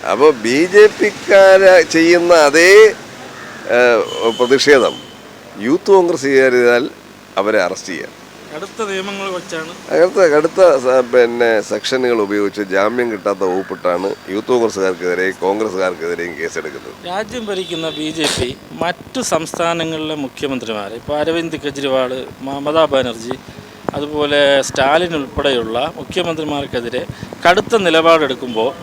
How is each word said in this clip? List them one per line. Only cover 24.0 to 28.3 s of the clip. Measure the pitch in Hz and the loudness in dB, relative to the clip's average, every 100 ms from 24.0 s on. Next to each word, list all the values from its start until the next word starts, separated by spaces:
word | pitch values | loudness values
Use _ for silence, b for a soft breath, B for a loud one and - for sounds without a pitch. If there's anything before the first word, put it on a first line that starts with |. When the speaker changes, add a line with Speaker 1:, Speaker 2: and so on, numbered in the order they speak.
| 147 151 147 147 143 139 131 | -8 -4 0 2 4 2 0
Speaker 2:
സ്റ്റാലിൻ | - 135 156 175 160 | -2 0 0 -2 -6
ഉൾപ്പെടെയുള്ള | 131 - 143 127 110 117 151 156 | -6 -4 -2 -2 -4 -6 -6 -10
മുഖ്യമന്ത്രിമാർക്കെതിരെ | 131 185 170 160 151 147 139 127 117 123 - B B - 170 | -10 -6 -6 -6 -6 -8 -6 -8 -6 -8 -10 B B -2 2
കടുത്ത | 185 208 226 180 | 2 0 0 2
നിലപാടെടുക്കുമ്പോൾ | 160 165 165 143 | 2 4 4 2